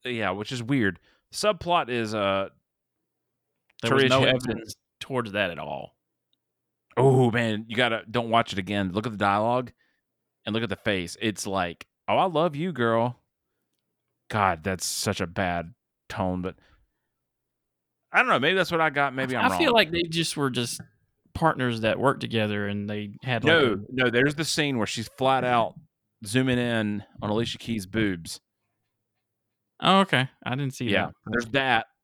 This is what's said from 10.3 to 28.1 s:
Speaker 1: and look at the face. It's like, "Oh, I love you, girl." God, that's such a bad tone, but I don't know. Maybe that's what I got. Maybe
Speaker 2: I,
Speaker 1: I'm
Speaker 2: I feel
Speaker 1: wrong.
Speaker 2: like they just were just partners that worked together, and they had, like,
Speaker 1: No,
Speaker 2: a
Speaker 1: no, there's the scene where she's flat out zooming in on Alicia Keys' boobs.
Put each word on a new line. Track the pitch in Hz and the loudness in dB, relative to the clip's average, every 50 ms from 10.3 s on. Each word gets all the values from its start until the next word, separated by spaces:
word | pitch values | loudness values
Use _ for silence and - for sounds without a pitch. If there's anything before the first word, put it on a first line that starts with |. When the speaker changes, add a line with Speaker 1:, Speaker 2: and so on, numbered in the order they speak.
| _ _ _ | _ _ _
Speaker 1:
and | - 104 | -4 -2
look | 113 113 | -2 -2
at | 110 | -2
the | - | -6
face. | - _ 113 104 95 87 85 - - | -4 _ -2 -2 -2 -2 -6 -8 -4
It's | - 113 101 - - 104 | -4 -4 -4 -4 -6 -4
like, | 95 95 90 87 85 - - _ _ _ _ - | -2 -2 -2 -2 -4 -10 -16 _ _ _ _ 0
"Oh, | 104 127 | 2 2
I | 170 | 2
love | 190 165 151 160 175 143 | 2 2 0 0 0 0
you, | 139 165 190 | -2 -4 -4
girl." | 165 127 117 117 113 113 117 123 123 - _ _ _ _ _ _ _ _ _ _ _ _ _ _ _ _ _ _ _ _ _ _ | -2 0 0 2 2 2 2 0 -2 -8 _ _ _ _ _ _ _ _ _ _ _ _ _ _ _ _ _ _ _ _ _ _
God, | - 110 101 95 87 80 78 | 0 2 2 2 2 0 -2
that's | 101 95 85 - | -4 -4 -4 -4
such | - - - - 113 98 - | -6 -6 -4 -2 -2 -2 -2
a | 98 | -4
bad | 85 90 - 98 90 87 87 82 85 113 _ _ _ _ _ _ _ | -6 -4 -4 -2 -2 -2 -4 -6 -8 -12 _ _ _ _ _ _ _
tone, | - - 95 92 92 90 90 | -6 -4 -2 -2 -2 -2 -4
but | 92 90 - _ _ _ _ _ _ _ _ _ _ _ _ _ _ _ _ _ _ _ _ _ _ _ _ _ _ _ _ _ _ | -6 -8 -10 _ _ _ _ _ _ _ _ _ _ _ _ _ _ _ _ _ _ _ _ _ _ _ _ _ _ _ _ _ _
I | - 190 | 2 2
don't | 247 254 | 4 4
know. | 202 131 | 2 2
Maybe | 123 156 185 | 4 2 2
that's | 190 175 - | 2 2 0
what | 170 165 | 0 0
I | 160 156 | 0 0
got. | 143 143 143 139 127 | 2 0 0 0 0
Maybe | 131 131 127 131 | -4 -4 -2 -2
Speaker 2:
I, | 117 | 0
Speaker 1:
I'm | 226 - 285 | 0 2 2
Speaker 2:
I | - | 2
feel | 339 294 | 2 2
Speaker 1:
wrong. | 240 | 4
Speaker 2:
like | 226 196 156 | 4 2 2
they | 165 170 175 | 0 -4 -4
just | 170 165 165 165 160 - 156 | -2 -2 -2 -2 -2 -2 -2
were | 143 135 | -2 -2
just | 123 123 120 117 - - - - _ _ _ _ _ _ _ _ _ | 0 -2 -4 -4 -6 -10 -14 -18 _ _ _ _ _ _ _ _ _
partners | - 165 160 - - 127 123 117 113 | 0 2 2 2 2 0 -2 -2 0
that | 110 110 104 - | 0 0 0 2
worked | 107 135 135 - | 2 0 0 0
together, | - - 120 113 107 104 104 104 104 101 | -4 -2 0 0 0 0 0 -2 -2 -2
and | 101 104 101 101 | -4 -4 -4 -6
they | 104 104 104 104 104 - - | -6 -6 -8 -8 -12 -10 -6
had, | 131 123 113 120 | -4 -4 0 2
like, | 147 | 4
Speaker 1:
No, | 165 165 147 120 104 | 4 4 4 2 2
Speaker 2:
a | 98 101 - | -2 -6 -8
Speaker 1:
no, | 127 127 127 123 | -2 0 0 2
there's | 113 120 131 147 147 | 4 4 2 2 2
the | 147 160 | -2 -4
scene | - - - 151 143 135 120 | -2 0 0 0 0 0 -2
where | 107 | -2
she's | - - - 110 - - - | -2 -4 -6 -8 -10 -6 0
flat | 131 131 131 131 127 | 2 2 2 2 2
out | 123 123 117 110 85 - - - _ _ _ _ _ _ _ 113 98 | 2 2 2 2 0 -4 -12 -20 _ _ _ _ _ _ _ -12 -2
zooming | 104 127 131 131 123 123 | 0 2 2 4 2 2
in | 123 120 117 113 107 104 104 101 104 - _ - - | 0 0 0 0 0 -2 -2 -4 -8 -12 _ -8 -4
on | 104 | -2
Alicia | 104 110 117 117 - - | 0 0 0 -2 -4 -8
Keys' | - 117 117 110 92 92 | -6 -6 -4 -4 -4 -4
boobs. | 98 110 110 101 | -2 0 0 0